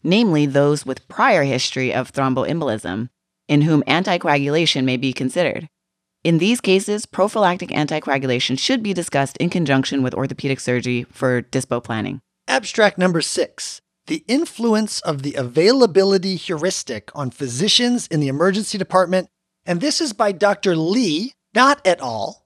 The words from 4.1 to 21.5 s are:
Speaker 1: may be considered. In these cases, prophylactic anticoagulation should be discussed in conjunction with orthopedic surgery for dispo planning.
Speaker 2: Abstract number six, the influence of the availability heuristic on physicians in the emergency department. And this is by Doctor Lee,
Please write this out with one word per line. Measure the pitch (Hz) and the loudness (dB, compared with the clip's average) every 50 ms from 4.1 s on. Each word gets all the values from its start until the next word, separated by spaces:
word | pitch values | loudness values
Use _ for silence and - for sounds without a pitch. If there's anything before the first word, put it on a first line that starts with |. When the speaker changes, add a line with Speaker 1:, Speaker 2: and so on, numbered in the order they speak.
| 180 175 - 170 147 143 139 143 147 165 170 151 - 143 131 | -2 -2 0 0 0 2 0 0 0 0 0 0 0 0 0
Speaker 1:
may | 131 127 | -2 -2
be | 123 127 131 | -2 -2 -4
considered. | 123 - 131 131 - 175 175 135 - - 165 - _ _ _ _ _ _ _ _ _ _ _ | -4 -4 -6 -4 -2 -2 -2 -2 -2 -6 -10 -14 _ _ _ _ _ _ _ _ _ _ _
In | 165 170 | 2 2
these | 160 170 208 240 240 | 4 4 2 0 0
cases, | - 196 185 190 196 - 208 214 - | 2 2 2 2 2 -2 -6 -6 -6
prophylactic | _ - - 185 208 - 220 208 180 180 185 - - | _ 0 0 0 0 2 0 0 0 0 -2 -8 -6
anticoagulation | - 151 151 143 156 156 151 156 139 139 139 131 123 123 131 - 135 131 | -4 -4 -2 -2 -4 -6 -2 -2 -2 -2 0 0 -2 0 0 -2 -2 -2
should | - - 262 240 214 | 0 0 0 0 0
be | 208 190 | -2 -4
discussed | 175 170 - - 139 139 135 - | -4 -4 -2 -2 -2 -2 -2 -4
in | - - 175 | -4 -4 -2
conjunction | - 180 170 143 139 131 131 - 143 139 127 | 0 0 2 2 2 2 2 0 -2 -2 -2
with | 127 - | -2 -2
orthopedic | - 135 139 - - - 143 135 - | -4 -4 -6 -6 -6 -4 -4 -4 -4
surgery | - - 123 123 - 123 123 120 113 _ | -2 -4 -2 -2 -2 -2 -4 -4 -6 _
for | _ - 143 127 127 123 | _ -4 -2 0 0 -2
dispo | 117 _ - 135 123 _ 123 120 - | -4 _ -6 -6 -4 _ -4 -6 -4
planning. | - 117 110 104 95 95 - _ _ _ _ _ | -6 -6 -6 -4 -6 -8 -10 _ _ _ _ _
Speaker 2:
Abstract | - - 262 208 - - - 214 202 - - | -2 -2 -2 -2 -4 2 2 2 2 4 2
number | 180 185 170 165 | 0 2 2 0
six, | 143 - - 185 151 - _ - - - - - _ _ _ _ _ | -2 -2 -2 -2 -2 -4 _ -14 -12 -12 -14 -16 _ _ _ _ _
the | - 160 156 _ | -8 -8 -8 _
influence | - 233 285 349 - - - 226 233 214 214 220 208 - - | 0 0 0 0 -2 -6 -2 0 2 2 2 0 -2 -6 -6
of | - 175 156 139 135 | -4 -4 -4 -4 -6
the | 147 - | -6 -6
availability | 139 127 123 120 156 170 208 254 277 240 208 147 190 190 196 196 196 175 196 190 | -4 -6 -2 2 4 4 6 6 6 4 6 6 4 4 4 2 2 0 -2 -4
heuristic | 160 - - 180 151 151 190 - - - - 120 104 _ - - | -4 -4 -6 -4 -2 -2 -2 -2 -4 -8 -8 -8 -10 _ -12 -8
on | 151 143 123 | -6 -6 -6
physicians | - - 147 127 117 127 185 208 - - 240 240 247 247 - | -6 -6 -8 -6 -4 -2 0 2 2 2 2 2 0 -2 -2
in | - 170 151 | -2 0 0
the | 147 | 0
emergency | 135 135 147 165 196 185 214 208 - - | 0 0 2 2 2 2 0 -4 -4 -6
department. | 202 185 _ - 185 185 165 185 185 180 _ _ _ _ _ _ _ _ | -6 -6 _ 2 2 2 4 0 -2 -2 _ _ _ _ _ _ _ _
And | - 175 175 | -4 -2 -2
this | 220 302 302 - | 0 -2 -2 -2
is | 339 269 208 | -4 -4 -2
by | - 226 208 | 0 0 0
Doctor | 196 151 196 202 202 196 - 196 175 | 2 2 2 2 2 2 0 0 2
Lee, | 160 156 165 202 254 247 180 151 165 214 262 _ _ _ _ | 2 0 0 0 0 0 0 0 -2 -4 -6 _ _ _ _